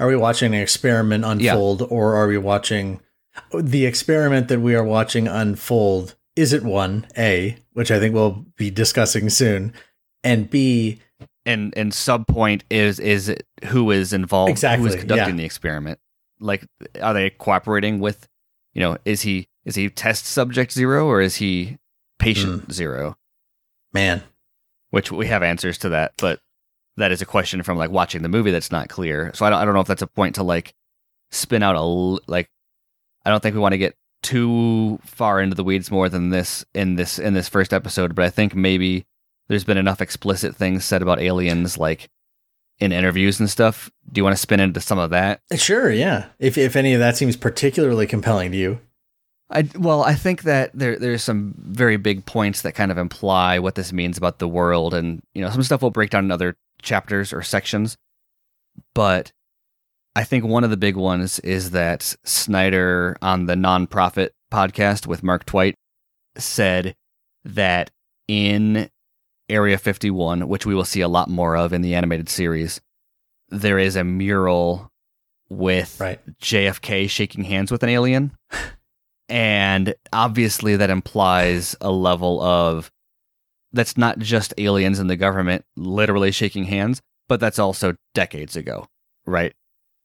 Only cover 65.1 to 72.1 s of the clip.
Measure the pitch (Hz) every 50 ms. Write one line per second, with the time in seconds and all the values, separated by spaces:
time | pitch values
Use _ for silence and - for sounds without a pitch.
65.1 | 85 82 92 92 90 87 - - - 98 95 98 - - _ _ _ _ _ _
66.1 | _ _ _ _ _ - - - - - 104 95 90 92 90 95 - - _ _
67.1 | _ _ _ _ _ _ _ 101 98 107 98 92 87 90 82 - _ _ _ _
68.1 | _ _ _ - 107 104 101 101 104 104 107 107 107 110 107 - _ _ _ _
69.1 | _ _ _ _ _ _ _ - 107 107 104 101 98 95 - 104 98 - - 104
70.1 | 95 92 85 82 87 87 87 73 98 98 - 107 98 95 90 - - 98 90 87
71.1 | 87 87 - - 90 87 87 82 82 82 85 85 90 87 90 90 87 87 87 85